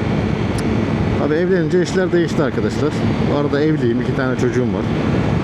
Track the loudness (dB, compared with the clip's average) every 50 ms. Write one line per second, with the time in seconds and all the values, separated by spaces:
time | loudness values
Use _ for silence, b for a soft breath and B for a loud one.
0 | -2 -2 0 0 0 0 -2 -2 -2 -2 -2 -2 -2 0 0 0 0 0 0 0
1 | 0 0 0 0 0 0 0 0 0 2 2 0 2 2 2 0 0 0 0 0
2 | 0 2 2 0 0 0 0 0 0 0 0 0 0 0 0 0 0 0 0 0
3 | 0 0 0 0 0 0 0 0 0 0 0 0 2 2 2 2 2 0 0 0
4 | 0 0 0 0 0 -2 0 0 0 0 0 0 0 0 0 0 0 -2 -2 0
5 | 0 0 0 0 0 0 0 0